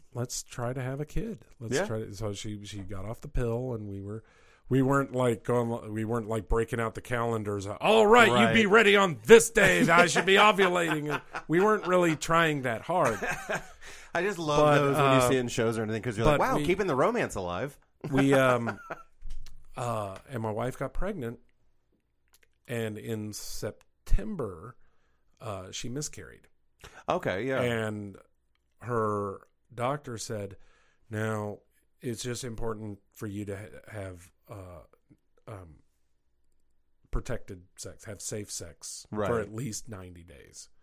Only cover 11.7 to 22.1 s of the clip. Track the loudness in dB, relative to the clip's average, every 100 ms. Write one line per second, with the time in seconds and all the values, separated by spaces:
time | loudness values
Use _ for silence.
11.7 | 2 2 4 4 0 2 2 4 0 -2
12.7 | -4 -2 2 2 0 -4 -6 -6 -8 -8
13.7 | -16 -18 -18 -8 -4 -4 -4 0 4 6
14.7 | 6 4 4 4 4 4 2 0 0 0
15.7 | 0 -2 -4 -4 0 2 4 2 0 0
16.7 | 0 0 0 0 0 -4 -4 -6 -6 -8
17.7 | -10 _ _ -2 2 4 4 4 2 -2
18.7 | -8 -12 -16 -16 _ -6 -4 -6 -10 -14
19.7 | -8 -6 -6 -6 -12 -12 -8 -6 -4 -6
20.7 | -6 -6 -2 -2 -4 -8 -10 _ _ _
21.7 | _ _ _ _